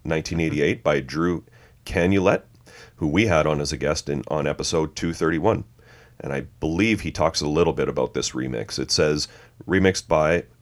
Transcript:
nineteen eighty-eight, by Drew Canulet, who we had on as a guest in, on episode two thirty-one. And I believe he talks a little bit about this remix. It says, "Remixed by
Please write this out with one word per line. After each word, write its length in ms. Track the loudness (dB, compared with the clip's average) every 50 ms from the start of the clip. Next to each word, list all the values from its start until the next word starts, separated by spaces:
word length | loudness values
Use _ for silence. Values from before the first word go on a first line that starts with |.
| -4
nineteen 360 | -2 -2 -2 -2 -2 -2 0
eighty-eight, 420 | 0 0 0 0 0 0 0 0 0
by 160 | 0 0 0
Drew 440 | -2 -4 -2 0 0 0 0 -2 -6 -14 -20 -20 -20 -20 -20 _ -12
Canulet, 600 | -2 0 2 2 4 4 4 4 2 2 0 -4 -10 -20 -20 -20 -20 -20 -20 -20 -18 _
who 120 | -4 -2
we 200 | 0 2 2 4
had 180 | 4 4 4 4
on 160 | 4 0 0
as 100 | -2 -4
a 60 | -4
guest 320 | -2 -2 -2 -2 -2 -4 -4
in, 140 | -6 -6 -4
on 200 | -4 -4 -2 -2
episode 480 | -2 -2 -2 -4 -2 0 0 0 -2 -4
two 180 | -4 -4 -4 -2
thirty-one. 500 | 0 0 0 0 2 2 0 0 0 -4 -12 _ _ -20 -20 -20 -20 -20 -20 -18 -12
And 140 | -8 -6 -6
I 80 | -6 -8 -10 -10 -6
believe 420 | -4 -2 0 0 2 2 0 0
he 100 | -2 -6
talks 300 | -2 0 0 0 0 -2
a 60 | -2
little 260 | 0 2 2 2 2 2
bit 140 | 0 -2
about 280 | -2 0 -2 -2 -2 -2
this 160 | -4 -4 -4
remix. 480 | -4 -4 -6 -4 -4 -6 -6 -6 -6 -8
It 100 | -4 -2
says, 380 | 2 2 2 2 2 0 -2 -8 -12 -20 -20 -20 _ -14 -4
"Remixed 400 | 0 0 4 4 2 2 0 -2
by 380 | 0 2 2 4 4 2 0 -2 -6 -18 _